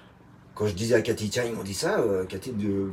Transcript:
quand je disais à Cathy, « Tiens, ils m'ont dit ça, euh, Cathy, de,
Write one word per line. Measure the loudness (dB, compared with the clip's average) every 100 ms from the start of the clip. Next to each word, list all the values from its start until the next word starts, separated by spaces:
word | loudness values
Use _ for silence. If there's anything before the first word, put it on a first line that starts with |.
| -20 -20 -20 -20 -14 -2
quand | -2
je |
disais | 0 4 4
à |
Cathy, « | 4 0 -2
Tiens, | 0 -2
ils |
m'ont | -4
dit | -6
ça, | -2 0 2
euh, | 2 2 -2
Cathy, | -6 -6
de, | -2 0 0 -2